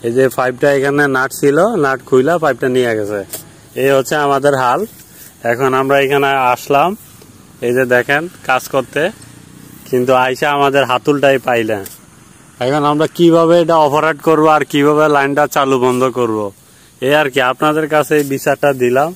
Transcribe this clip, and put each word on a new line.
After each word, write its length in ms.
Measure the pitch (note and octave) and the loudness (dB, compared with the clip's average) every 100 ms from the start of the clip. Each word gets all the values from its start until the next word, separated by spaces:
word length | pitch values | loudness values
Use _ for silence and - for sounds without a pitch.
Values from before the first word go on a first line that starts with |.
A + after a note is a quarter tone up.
| A#2+ | -2
এই 60 | A#2+ | 0
যে 80 | C3 - | 0 0
পাইপটা 320 | B2+ B2 C#3+ C#3 | -4 0 0 0
এখানে 260 | C#3 C#3+ C#3+ C3 | 0 0 0 0
নাট 140 | C3 - | -4 -2
ছিল, 180 | C#3+ C#3+ G3+ G#3+ | 0 2 0 0
নাট 140 | C#3 C3 - | -2 -4 0
খুইলা 260 | C3 C#3 E3+ | 0 2 0
পাইপটা 260 | D#3 A#2+ C3+ B2+ | -2 -2 -2 -2
নিয়ে 160 | B2 A2 | -2 -2
গেছে। 220 | G#2 G#2 F#2+ - - - - A#2 | -4 -8 -10 -16 -18 -20 -14 -4
এই 80 | C3+ C3+ | 0 0
হচ্ছে 180 | C3 D#3 C#3+ | 0 -2 0
আমাদের 280 | C#3 C#3+ C3+ | 0 0 0
হাল। 180 | B2 C#3 A3 - - - - - A#2 | 0 -2 -4 -12 -20 -20 -20 -8 -6
এখন 180 | A#2 C3+ C3 | -2 0 0
আমরা 160 | C3+ C#3 | 2 2
এখানে 260 | C3+ C#3+ C#3 C#3 B2+ | 2 0 0 0 0
আসলাম, 360 | B2 - C#3+ E3+ G#3+ - - - - - - B2 | -2 0 2 2 -4 -16 -20 -20 -20 -20 -8 -2
এই 60 | B2 | -2
যে 80 | B2+ | 2
দেখেন, 280 | B2 A#2+ C#3+ F3 - - | 0 2 -2 -4 -10 -4
কাজ 140 | B2+ - | -4 -2
করতে, 280 | C#3 B2 C#3+ E3+ - - - - - - - - | -6 -4 -4 -4 -6 -20 -20 -20 -20 -20 -20 -4
কিন্তু 240 | B2+ B2 B2+ | -2 2 2
আইসা 240 | B2+ B2+ D3+ C#3+ | 2 -2 -2 0
আমাদের 260 | C#3 C#3 B2+ | 0 2 0
হাতুলটাই 480 | B2 D3+ C#3+ C#3 C3+ C3 | -2 0 0 2 0 0
পাইলে। 320 | A#2+ A2 G#2 F#2+ - - - - - - - | -2 -2 -6 -8 -20 -20 -20 -20 -20 -20 -6
এখন 180 | B2+ D3 D3 | -4 -2 -2
আমরা 140 | D3 D#3 - | 0 -2 2
কিভাবে 360 | E3+ E3 E3 F3 | 2 4 4 2
এটা 140 | D#3+ E3 D3+ | 2 2 2
অপারেট 320 | D3 D#3 D3 D#3+ | 2 0 -2 0
করব 160 | D#3 D#3 D3+ | 2 4 2
আর 60 | C#3+ | 0
কিভাবে 320 | D3 C#3+ D3+ D#3 C#3+ | 0 2 2 2 2
লাইনটা 280 | C#3 C#3 D3 | 0 0 0
চালু 220 | D#3 C3+ C3+ | 0 0 0
বন্ধ 180 | B2+ B2 B2+ A#2+ | 0 0 -2 -2
করব, 200 | A#2 G#2+ G2+ - _ _ - _ | -2 -2 -6 -12 _ _ -20 _
এই 120 | C3 D3 | 0 0
আর 80 | D3 | 0
কি। 80 | C3 B2+ | 0 -2
আপনাদের 340 | B2+ D#3 D3+ D#3 | 0 -2 -2 0
কাছে 180 | D3+ C#3+ D3+ | -2 0 -2
এই 40 | C#3+ | -2
বিচারটা 360 | C3+ D#3 C3+ D3 C3+ | -4 -2 0 0 0
দিলাম। 280 | B2 B2 D#3 | 0 0 -2